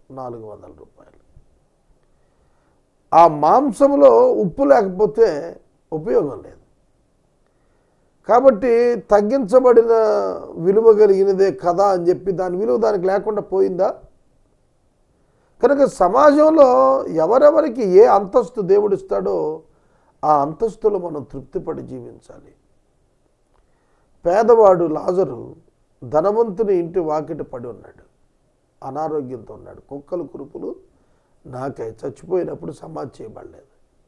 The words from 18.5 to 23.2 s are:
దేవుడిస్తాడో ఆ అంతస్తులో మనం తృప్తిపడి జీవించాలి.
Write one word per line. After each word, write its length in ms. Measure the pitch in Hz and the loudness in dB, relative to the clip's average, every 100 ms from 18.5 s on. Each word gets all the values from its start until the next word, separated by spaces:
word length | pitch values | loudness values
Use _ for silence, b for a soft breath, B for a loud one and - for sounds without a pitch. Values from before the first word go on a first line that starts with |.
| - | -4
దేవుడిస్తాడో 1000 | 175 202 208 190 - 196 190 185 156 160 - _ _ _ _ _ 147 | 0 0 0 -4 -4 -6 -4 -4 -6 -8 -16 _ _ _ _ _ 0
ఆ 160 | 151 | 0
అంతస్తులో 580 | 139 156 226 - 220 202 | 0 -4 -6 -2 -2 -2
మనం 240 | 175 151 | -6 -12
తృప్తిపడి 580 | 123 139 131 185 165 139 | -14 -16 -14 -12 -10 -10
జీవించాలి. 720 | 123 127 120 117 - - 147 _ _ _ _ _ _ _ | -12 -16 -18 -20 -20 -20 _ _ _ _ _ _ _ _